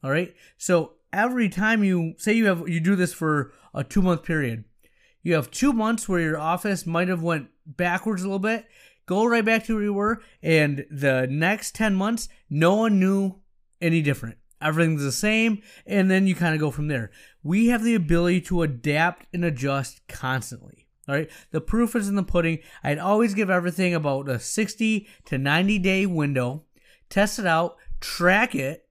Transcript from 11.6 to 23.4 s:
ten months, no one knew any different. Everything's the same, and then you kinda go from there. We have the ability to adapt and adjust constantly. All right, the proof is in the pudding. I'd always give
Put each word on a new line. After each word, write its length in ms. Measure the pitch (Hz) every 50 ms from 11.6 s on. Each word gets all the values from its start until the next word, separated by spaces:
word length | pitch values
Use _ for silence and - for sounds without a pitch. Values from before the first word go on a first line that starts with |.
| - - -
ten 180 | - 220 214 196
months, 340 | 190 190 214 233 226 - - - _ _ _
no 240 | 143 147 160 170 196
one 240 | 214 226 226 208 190
knew 380 | 185 190 196 196 196 190 185 - _ _ _ _ _ _ _ _
any 220 | 175 170 165 165
different. 360 | 151 143 139 - - 117 - _ _ _ _ _
Everything's 440 | 147 156 156 160 170 160 160 147 139
the 80 | 139
same, 500 | 123 - - 208 214 220 226 226 220 202 - - - - _
and 240 | - 196 202 190 190
then 160 | 190 190 196
you 80 | 190 180
kinda 240 | - 175 170 156 156
go 140 | 156 151
from 160 | 127 139 147 151
there. 240 | 147 123 113 98 - - - - _ _ -
We 240 | 143 170 208 233 233
have 160 | 247 226 220
the 100 | 233 233
ability 460 | 214 170 147 170 170 175 175 180 185
to 200 | 175 - 180 175
adapt 640 | 165 151 135 120 - 151 143 151 165 160 160 - - _
and 120 | - 175 175
adjust 560 | 170 156 117 127 139 135 139 131 - - _ _ -
constantly. 800 | - - - 131 131 127 120 - 123 - - - - _ _ _ _ _ _
All 80 | - 139
right, 160 | 143 160 156 - - - _
the 80 | - 156
proof 340 | 160 - - 226 240 226 -
is 140 | 240 202 202
in 80 | 202
the 80 | 202 185
pudding. 340 | - - 175 165 165 165 156 - - - -
I'd 160 | - 139 147 151
always 360 | 165 190 208 214 233 226 196
give 160 | 196